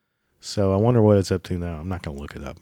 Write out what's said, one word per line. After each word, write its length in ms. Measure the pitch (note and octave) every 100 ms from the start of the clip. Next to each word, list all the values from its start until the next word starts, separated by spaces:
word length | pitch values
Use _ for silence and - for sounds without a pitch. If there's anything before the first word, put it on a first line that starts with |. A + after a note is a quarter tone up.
| _ _ _ _
So 340 | - - G2
I 40 | F#2+
wonder 260 | A2+ B2
what 140 | G#2+ G#2
it's 140 | F#2
up 120 | F#2
to 160 | - F2+
now. 200 | F2 D#2+
I'm 80 | F2
not 140 | F2+
gonna 160 | - C#2
look 180 | D2 -
it 80 |
up. 140 | C2+ -